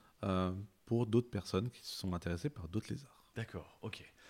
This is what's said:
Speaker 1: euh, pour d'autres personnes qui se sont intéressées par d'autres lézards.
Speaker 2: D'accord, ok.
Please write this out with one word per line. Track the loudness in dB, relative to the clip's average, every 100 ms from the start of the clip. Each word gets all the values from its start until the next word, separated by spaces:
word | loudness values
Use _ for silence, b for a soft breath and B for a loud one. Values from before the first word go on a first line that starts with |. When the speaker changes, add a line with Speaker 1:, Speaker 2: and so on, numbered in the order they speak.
| b _
Speaker 1:
euh, | 2 4 2 0 -8 _ 0
pour | 2 6
d'autres | 4 4
personnes | -4 0 0 0
qui | -6 -10
se | -4
sont | -2
intéressées | -2 0 -2 -2
par | -4 -4
d'autres | -4 -4
lézards. | -8 -8 -20 -12 -8
Speaker 2:
D'accord, | -6 -8 -12 -10
ok. | -10 -10 -14 -20 B